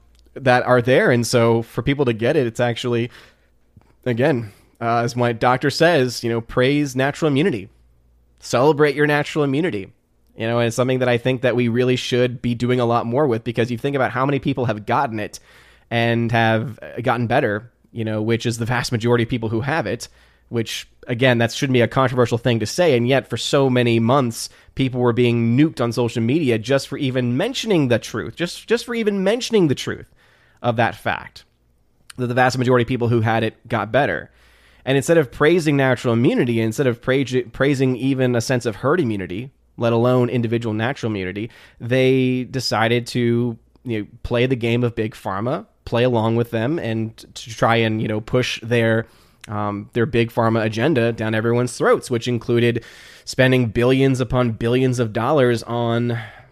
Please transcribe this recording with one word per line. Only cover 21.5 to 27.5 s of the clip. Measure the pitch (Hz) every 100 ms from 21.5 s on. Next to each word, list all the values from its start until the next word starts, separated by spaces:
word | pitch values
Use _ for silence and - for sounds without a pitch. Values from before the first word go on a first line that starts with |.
shouldn't | - 139
be | 127
a | 113
controversial | 135 131 127 120 117
thing | 131 113
to | 104
say. | - 175
And | 123 120
yet, | 131 -
for | 117
so | - 147 135
many | 123 120 113
months, | 113 143 123 - - - _
people | - 131 123
were | 123
being | 117 120 117 117 120
nuked | 156 -
on | 120
social | 113 117 120
media | 113 156 135 110
just | 107 135 -
for | 131
even | 131 127 123 127
mentioning | 220